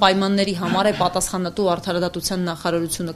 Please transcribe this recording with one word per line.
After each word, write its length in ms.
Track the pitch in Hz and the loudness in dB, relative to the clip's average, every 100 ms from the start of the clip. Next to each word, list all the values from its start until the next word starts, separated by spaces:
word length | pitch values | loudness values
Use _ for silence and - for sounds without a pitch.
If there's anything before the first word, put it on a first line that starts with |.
պայմանների 540 | 196 190 196 202 196 180 | 4 4 2 2 0 -2
համար 300 | 180 185 208 | -2 2 2
է 40 | - | 2
պատասխանատու 680 | 180 185 - 185 175 190 196 170 | 0 0 -2 -2 -4 0 0 0
արդարադատության 680 | 196 175 175 175 - 190 175 | 0 -2 0 -2 -4 -2 -2
նախարարությունը։ 680 | 165 175 170 165 - 170 | -2 0 0 -2 -4 -6